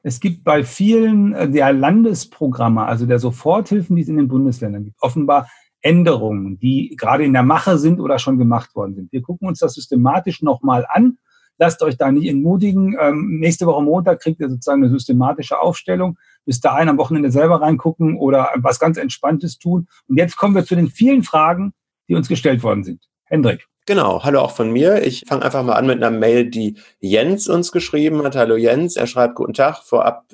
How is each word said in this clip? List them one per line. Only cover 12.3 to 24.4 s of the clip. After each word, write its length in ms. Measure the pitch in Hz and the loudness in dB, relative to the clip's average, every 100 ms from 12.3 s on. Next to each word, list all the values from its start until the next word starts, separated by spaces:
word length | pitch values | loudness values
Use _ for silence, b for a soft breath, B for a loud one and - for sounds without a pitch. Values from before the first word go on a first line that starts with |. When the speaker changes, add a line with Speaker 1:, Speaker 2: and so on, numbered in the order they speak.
| 139 156 185 202 190 190 226 | 0 0 2 2 0 0 0
Speaker 1:
Ähm, 400 | 147 151 156 156 | 0 0 -4 -2
nächste 280 | 165 165 170 | -2 0 0
Woche 160 | 147 | 2
Montag 380 | 147 175 185 170 | 2 2 0 0
kriegt 200 | - 160 | -2 -4
ihr 80 | 143 | -6
sozusagen 340 | 127 147 139 | -6 -2 2
eine 80 | 127 | 2
systematische 680 | 131 127 123 127 143 131 151 | 0 0 0 0 -2 -6 -2
Aufstellung. 580 | 170 170 - 180 180 170 b b - | -2 -2 -4 -2 -2 -6 b b -6
Bis 160 | 123 | -2
dahin 260 | 139 135 160 | 0 2 2
am 80 | 143 | 0
Wochenende 340 | 156 160 143 | 0 0 0
selber 300 | 131 160 165 | 2 2 2
reingucken 560 | 151 156 165 160 160 160 | 2 0 -2 0 -2 0
oder 320 | 135 135 123 123 | 2 2 2 -2
was 240 | 127 127 | -2 0
ganz 160 | 160 165 | 0 -2
Entspanntes 640 | 139 - 135 156 175 - | -6 -4 -2 -2 -4 -8
tun. 280 | 175 180 170 b _ | -2 -2 -4 b _
Und 80 | 262 | 0
jetzt 220 | 175 - | 0 0
kommen 160 | 202 | 0
wir 100 | 196 | 2
zu 100 | 170 | 2
den 140 | 175 160 | 0 0
vielen 340 | - 240 269 | 2 2 2
Fragen, 520 | 190 160 156 180 196 - _ _ _ | 2 2 2 0 -4 -10 _ _ _
die 60 | |
uns 140 | 170 127 | -4 -2
gestellt 340 | 147 147 127 | -2 0 0
worden 200 | 117 101 | 0 -4
sind. 280 | 95 85 _ _ | -4 -14 _ _
Hendrik. 420 | _ 160 123 95 - _ - | _ 0 0 -2 -10 _ -2
Speaker 2:
Genau, 360 | 196 110 92 | 0 2 0
hallo 180 | 135 139 | 0 0